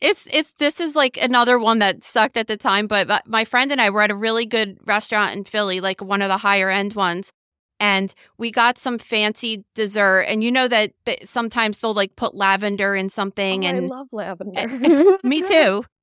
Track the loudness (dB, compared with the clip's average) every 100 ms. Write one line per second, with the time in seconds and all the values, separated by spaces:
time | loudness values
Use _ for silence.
0 | 0 0 0 -2 -2 -2 -2 -2 -2 0
1 | 0 0 0 2 4 4 4 2 2 0
2 | -2 0 0 0 -4 -4 0 0 0 0
3 | 0 0 0 -2 0 0 0 0 0 2
4 | 0 0 -2 -2 -2 -2 -2 -6 -4 -4
5 | 0 -2 -2 -4 -6 -2 -2 -2 -4 -6
6 | -4 -2 0 0 0 2 2 0 -2 -2
7 | -2 -4 -10 _ _ _ _ -4 0 0
8 | -2 -8 _ -10 -4 2 2 2 -4 -6
9 | -4 0 0 -2 -6 -8 -10 -6 -4 2
10 | 4 4 2 0 0 2 2 2 0 _
11 | -6 -6 -6 -6 -4 -2 -2 -2 -2 -2
12 | -2 -4 -6 -2 0 2 0 -2 -2 -2
13 | -4 -4 -6 -4 -4 -2 -2 -2 -4 -8
14 | -12 -10 -10 -10 -10 -8 -6 0 2 6
15 | 6 4 2 -2 2 4 4 0 -6 _